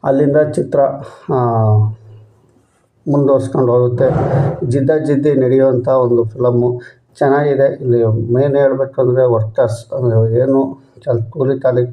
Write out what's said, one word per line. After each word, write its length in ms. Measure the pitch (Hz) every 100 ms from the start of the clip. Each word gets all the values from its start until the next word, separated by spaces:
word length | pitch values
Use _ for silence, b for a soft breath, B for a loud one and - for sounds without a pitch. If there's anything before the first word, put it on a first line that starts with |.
ಅಲ್ಲಿಂದ 340 | 156 135 143 147
ಚಿತ್ರ, 420 | 147 - - 147 139 - 135 B B
ಆ, 320 | 135 120 117 110 107 107 - - - - _ _ _ _ _ _ _ -
ಮುಂದುವರ್ಸ್ಕೊಂಡು 640 | 147 139 135 - - 127
ಹೋಗುತ್ತೆ. 380 | 123 123 123 131 - - - - - -
ಜಿದ್ದ 220 | 135 135
ಜಿದ್ದಿ 440 | 156 151 139 147 139
ನಡೆಯುವಂಥ 520 | 127 131 135 127 123
ಒಂದು 360 | 131 123 120
ಫಿಲಮ್ಮು 580 | 113 131 123 120 123 123 B B _ _
ಚೆನ್ನಾಗಿದೆ. 600 | 143 139 147 139 139 135
ಇಲ್ಲಿ 520 | 135 120 113 110 113
ಮೇನ್ 220 | 120 143 139
ಹೇಳ್ಬೇಕಂದ್ರೆ 720 | 139 131 135 - 123 123 127
ವರ್ಕರ್ಸ್, 680 | 113 110 - 120 110 -
ಅಂದರೆ 460 | - 123 110 113 113
ಏನು 440 | 135 135 135 135 _ -
ಕೆಲ್-, 300 | - 120 113
ಕೂಲಿ 300 | 160 131 135
ಕಾಲಿ 280 | 135 123 123